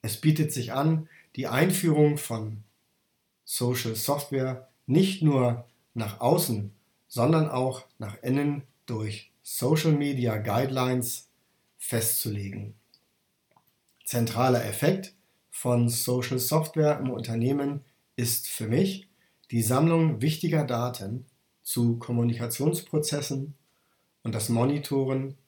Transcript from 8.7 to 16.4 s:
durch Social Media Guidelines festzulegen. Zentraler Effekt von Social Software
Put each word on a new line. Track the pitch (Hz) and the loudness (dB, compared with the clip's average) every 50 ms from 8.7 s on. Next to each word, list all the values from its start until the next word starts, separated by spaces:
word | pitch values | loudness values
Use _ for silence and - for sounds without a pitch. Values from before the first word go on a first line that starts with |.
| _ _ _ | _ _ _
durch | - 120 110 107 107 107 - - _ _ _ | -8 -6 -6 -4 -6 -6 -10 -14 _ _ _
Social | _ - - - - 135 156 151 - 165 151 | _ -10 -6 -2 2 2 2 4 4 2 2
Media | 143 147 143 139 127 120 117 107 | 2 2 0 0 0 0 0 0
Guidelines | 107 104 110 101 117 135 135 131 131 127 127 127 123 120 - - - - _ _ _ _ _ _ _ _ _ _ _ | -2 -2 0 0 0 0 0 0 0 0 0 0 0 -2 -4 -8 -10 -12 _ _ _ _ _ _ _ _ _ _ _
festzulegen. | - - 127 117 110 - - - - 113 104 101 98 98 98 104 104 107 - _ _ _ _ _ _ _ _ _ _ _ _ _ _ _ _ _ _ _ _ _ _ _ _ _ _ | -8 -4 -2 -2 0 0 -2 -2 -2 -4 -6 -6 -6 -8 -8 -10 -12 -12 -14 _ _ _ _ _ _ _ _ _ _ _ _ _ _ _ _ _ _ _ _ _ _ _ _ _ _
Zentraler | - - 120 117 117 - 117 127 131 123 117 117 | -4 0 0 0 0 2 2 4 4 4 4 2
Effekt | 107 104 - 139 151 190 196 - - _ _ _ _ _ _ _ _ | -2 -4 0 2 2 2 0 -4 -12 _ _ _ _ _ _ _ _
von | - - - 123 123 120 120 117 | -14 -4 0 2 2 4 2 2
Social | 120 - - - 123 127 120 - 131 | 0 -2 -2 0 -2 -2 -2 -2 -4
Software | 127 | -2